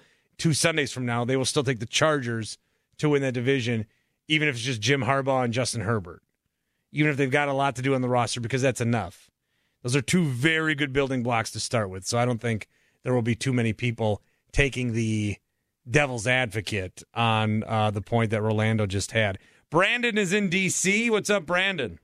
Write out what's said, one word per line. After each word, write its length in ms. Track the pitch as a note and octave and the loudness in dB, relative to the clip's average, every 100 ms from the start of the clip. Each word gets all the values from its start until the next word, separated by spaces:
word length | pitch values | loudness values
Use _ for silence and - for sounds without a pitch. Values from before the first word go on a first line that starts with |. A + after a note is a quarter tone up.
| _ _ _ - | _ _ _ -2
two 160 | E3 | 0
Sundays 400 | C#3+ - D#3+ C3+ | 2 2 0 -2
from 140 | - B2 | -4 -4
now, 180 | A#2+ | -2
they 140 | A#2+ C3+ | 0 0
will 80 | B2+ | 0
still 180 | D3+ | 0
take 160 | B2+ B2 | 0 -2
the 60 | A2+ | -4
Chargers 720 | - D#3 D3 A#2+ A2+ G#2+ - _ _ _ - | 2 2 2 -2 -4 -6 -12 _ _ _ -4
to 100 | D3+ | 2
win 140 | C#3+ | 2
that 100 | C3+ | 2
division, 540 | B2 B2 C#3 A#2+ A#2 G#2 _ _ _ - | 0 0 0 0 -2 -4 _ _ _ 0
even 180 | D#3 D3+ | 2 2
if 100 | A#2+ | -2
it's 80 | |
just 180 | A#2+ A#2+ | -4 -2
Jim 200 | G#2+ C#3 | 0 0
Harbaugh 400 | A#2 C#3 C3+ C3 | 2 0 0 0
and 120 | B2 | 0
Justin 260 | A#2 A#2+ A#2+ | 0 -2 -2
Herbert, 420 | G2 A2+ F2 - _ _ _ _ _ _ _ | -2 -2 -4 -14 _ _ _ _ _ _ _
even 180 | C#3 D3+ | 0 0
if 60 | C#3+ | 2
they've 140 | C#3 | 0
got 180 | C#3+ C#3+ | 2 0
a 60 | |
lot 220 | C3+ C#3 B2+ | 0 0 0
to 60 | |
do 120 | C3 | 0
on 80 | C3+ | 0
the 60 | B2+ | 2
roster, 320 | B2 A#2 - | 0 0 -2
because 200 | A#2 C3+ | -4 0
that's 220 | C3 A#2 | 0 0
enough. 480 | A#2 A#2 F2+ - _ _ _ _ _ _ | 0 0 -2 -10 _ _ _ _ _ _
Those 140 | B2 C#3 | -2 -2
are 60 | |
two 220 | A#2+ F3+ | 2 2
very 500 | D#3+ B2 D3+ D#3+ D#3+ | 2 0 0 2 0
good 180 | D3+ C#3+ | -2 -2
building 300 | C3 C3+ C3 | 0 0 0
blocks 280 | A#2+ A#2 A2 | 0 -2 -2
to 80 | A2+ | -6
start 280 | - B2 G2+ | -4 -2 -2
with, 160 | F#2+ | -6
so 140 | F#2+ A#2+ | -4 0
I 60 | |
don't 160 | B2 A#2 | 0 -2
think 280 | A#2+ A2 - _ _ _ | -2 -4 -6 _ _ _
there 100 | B2+ | -2
will 80 | B2+ | 0
be 140 | A#2 A#2 | 0 -2
too 160 | C3+ | 0
many 200 | B2 A2+ | 0 0
people 500 | G#2 A#2+ A2+ A2 G2+ - _ _ | 0 -4 0 -2 -2 -6 _ _
taking 400 | - C#3 A#2+ B2 | 0 0 0 -2
the 440 | A2+ A2+ G#2+ G#2 F#2+ _ _ _ _ - | -2 0 0 -2 -4 _ _ _ _ -2
devil's 380 | C3+ D3 B2 G#2 | 0 2 0 0
advocate 760 | B2+ B2+ A2 - G#2 F2+ - - | 0 0 -4 -4 -4 -4 -10 -10
on, 480 | A2+ A#2 A2 G#2+ G#2+ | 0 2 4 2 0
uh, 260 | - A2+ G#2+ | 0 0 0
the 120 | G#2 | 0
point 280 | F#2 A#2 A2+ | 0 0 2
that 120 | G#2+ | 2
Rolando 440 | G#2+ G#2+ A2 A2 G#2 | 2 2 2 2 0
just 260 | G2+ - | -2 -2
had. 260 | A2+ G#2+ F#2 - _ _ | 0 0 -2 -12 _ _
Brandon 480 | D3+ G3 A#3+ A#3+ G#3 | 2 2 2 0 0
is 140 | G3 | 2
in 160 | G#3 G3+ | 2 2
D 200 | F#3 F#3 | 2 0
C. 420 | - F#3 G#3 A#3 | 2 2 2 2
What's 200 | G#3+ F3+ | 0 2
up, 160 | G3+ D3+ | -2 0
Brandon? 520 | F3+ F#3+ F#3 A2+ E2+ | 0 0 -2 -6 -8